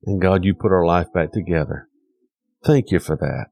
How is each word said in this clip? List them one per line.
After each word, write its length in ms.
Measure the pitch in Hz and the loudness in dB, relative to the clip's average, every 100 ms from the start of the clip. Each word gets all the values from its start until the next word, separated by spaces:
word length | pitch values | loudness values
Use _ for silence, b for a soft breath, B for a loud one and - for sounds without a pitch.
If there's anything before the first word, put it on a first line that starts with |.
And 160 | 98 98 | -4 0
God, 240 | 92 95 | 2 2
you 100 | 92 | 2
put 180 | 95 107 | 0 0
our 140 | 92 85 | 2 2
life 260 | 87 87 | 2 0
back 200 | 90 80 | -2 -2
together. 560 | 110 87 82 73 76 - _ _ _ _ _ _ _ | -4 -2 -2 -2 -8 -12 _ _ _ _ _ _ _
Thank 280 | - 147 - | 0 0 2
you 80 | 87 | -2
for 160 | - 78 | -2 -4
that. 300 | 78 64 - | -4 -6 -10